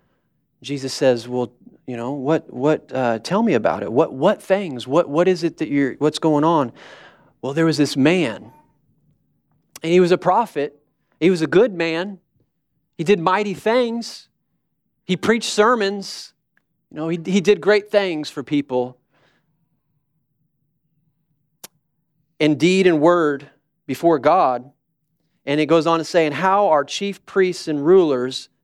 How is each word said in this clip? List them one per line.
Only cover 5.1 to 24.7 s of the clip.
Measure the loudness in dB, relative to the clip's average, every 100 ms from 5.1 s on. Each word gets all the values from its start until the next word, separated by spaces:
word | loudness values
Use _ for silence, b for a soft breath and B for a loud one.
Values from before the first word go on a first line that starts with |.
| 0 2
is | 0
it | -2 -4
that | -4
you're, | 0 -2
what's | 0 -4 0
going | 0 2
on?" | 2 2 0 B B B B B B _
Well, | -6
there | -2 0
was | 0
this | 0 2
man, | 2 2 -2 -6 -16 -20 _ _ _ _ _ _ _ _ _ _ _ -12
and | 0
he | 2
was | 4
a | 2
prophet. | 2 2 0 -4 -6 -10 _ _ _ _
He | 0
was | 2
a | 2
good | 2 2
man. | 0 -4 -4 -6 -12 _ _ _ _ _ _ _ -6
He |
did | 0 2
mighty | 2 0 -2
things. | -4 0 0 0 -4 -10 -16 -20 _ _ _ _ _ _ _
He | -6 -2
preached | 0 0 -2
sermons. | 2 2 2 -2 -4 -10 -14 -18 _ _ _ _ _ _
You | -10
know, | -6
he, | -6 -2
he | 0
did | 2 2
great | 2 2 2
things | 0 0 -4 -8
for | -10
people | -4 -4 -2 -4 -4 -10 _ _ _ _ _ _ _ _ _ _ _ _ _ _ _ _ _ _ _ _ _ _ _ _ _ _ -20 _ _ _ _ _ _ _
in | -2 2
deed | 2 4 2
and | 4
word | 4 2 0 -4 -10 _ _ _ -12
before | -2 0 2
God. | 2 2 2 -2 -8